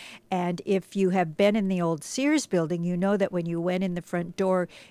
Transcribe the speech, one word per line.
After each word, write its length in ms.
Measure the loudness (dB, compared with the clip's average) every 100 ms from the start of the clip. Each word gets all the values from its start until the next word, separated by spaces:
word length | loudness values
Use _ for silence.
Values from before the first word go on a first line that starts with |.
| -20 -18 -6
And 300 | -2 -2 -4 0
if 300 | -2 -2 0
you 140 | 2
have 260 | 2 0 2
been 200 | 2 4
in 100 | 0
the 140 | 0
old 220 | 0 -2 -4
Sears 400 | -2 2 2 2
building, 380 | 0 0 0 -2
you 100 | 0
know 220 | 2 2
that 160 | 0
when 120 | -2 -2
you 120 | -2
went 240 | 0 0
in 120 | -2 -4
the 60 |
front 360 | -4 -4 -4 -2
door, 320 | 0 2 0 -6 -20